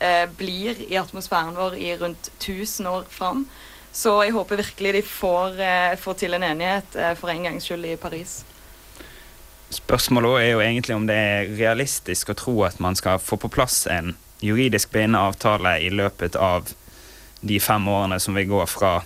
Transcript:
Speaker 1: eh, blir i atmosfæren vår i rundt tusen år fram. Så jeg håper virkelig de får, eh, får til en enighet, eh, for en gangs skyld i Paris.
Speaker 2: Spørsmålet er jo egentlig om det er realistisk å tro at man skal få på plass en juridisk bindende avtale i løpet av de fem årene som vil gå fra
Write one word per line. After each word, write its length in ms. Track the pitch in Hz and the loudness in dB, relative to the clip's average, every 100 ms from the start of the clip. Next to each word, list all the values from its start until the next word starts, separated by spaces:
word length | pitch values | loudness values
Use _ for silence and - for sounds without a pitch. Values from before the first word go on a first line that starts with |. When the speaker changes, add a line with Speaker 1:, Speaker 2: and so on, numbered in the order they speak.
| 180 | 2
Speaker 1:
eh, 220 | 175 175 | 4 2
blir 500 | 165 190 180 208 220 - | -2 -8 -6 -6 -6 -4
i 80 | 185 | -4
atmosfæren 540 | 175 185 185 180 160 175 | -4 -8 -4 -2 -2 -4
vår 200 | 185 175 | -6 -4
i 160 | 175 175 | -6 -4
rundt 320 | 175 170 - - | -6 -6 -14 -12
tusen 440 | - 190 214 - 185 | -8 -6 -6 -6 -4
år 160 | 185 180 | -4 -6
fram. 380 | - 185 254 277 - - - - - | -6 -4 -2 -4 -10 -20 -20 -16 -2
Så 240 | 233 208 208 | 4 6 4
jeg 100 | 226 | 2
håper 260 | 180 202 | 0 -2
virkelig 320 | 208 - 196 | -4 -2 0
de 100 | 196 202 | 0 0
får, 500 | - 196 175 185 185 | -2 2 2 2 0
eh, 340 | 190 180 180 185 | 2 4 2 0
får 220 | - 185 | -4 -4
til 160 | 180 175 | -2 0
en 80 | |
enighet, 540 | 180 156 180 196 190 - | 0 0 0 -2 -4 -2
eh, 180 | 170 170 | -2 -2
for 160 | 175 | -4
en 140 | 165 175 | -4 -4
gangs 200 | 156 - | -6 -6
skyld 220 | 175 170 | -6 -6
i 100 | 160 | -6
Paris. 480 | 170 165 175 - - - - - - - - - - - - - - | -8 -10 -10 -14 -16 -20 -20 -20 -20 -20 -20 -20 -20 -20 -20 -20 -14
Speaker 2:
Spørsmålet 720 | - - 123 - 123 117 127 | -10 -2 0 2 2 4 4
er 80 | 117 | 4
jo 80 | 117 | 4
egentlig 360 | 107 117 120 110 | 2 0 -2 -2
om 100 | 110 | 2
det 100 | 107 | 2
er 320 | 104 101 101 107 | 2 2 -2 0
realistisk 720 | 113 113 139 - - 113 - | 2 2 0 -4 -4 -4 -4
å 80 | 104 | -6
tro 260 | - 120 92 | -2 2 0
at 140 | - | 0
man 160 | 90 92 | -2 0
skal 240 | 95 92 | 0 0
få 200 | - 107 | 0 -4
på 100 | 113 | -2
plass 360 | - 127 - - | 0 2 0 0
en 300 | 85 82 82 - - | -2 -4 -8 -16 -6
juridisk 500 | 104 110 131 110 - | 0 2 2 2 0
bindende 320 | 110 110 110 98 | 0 2 4 2
avtale 460 | 98 117 104 92 82 | 2 2 2 2 2
i 80 | 87 | 0
løpet 460 | 101 101 - 85 - | 0 0 0 -4 0
av 320 | 95 90 - - - - - - - - | 2 2 -2 -10 -18 -20 -20 -20 -20 -12
de 180 | - 101 | -2 0
fem 300 | - 107 98 | 2 2 2
årene 320 | 101 98 92 | 2 2 0
som 140 | - 98 | 0 0
vil 140 | 95 | 2
gå 200 | 101 85 | 2 0
fra 340 | - 98 87 | 2 2 2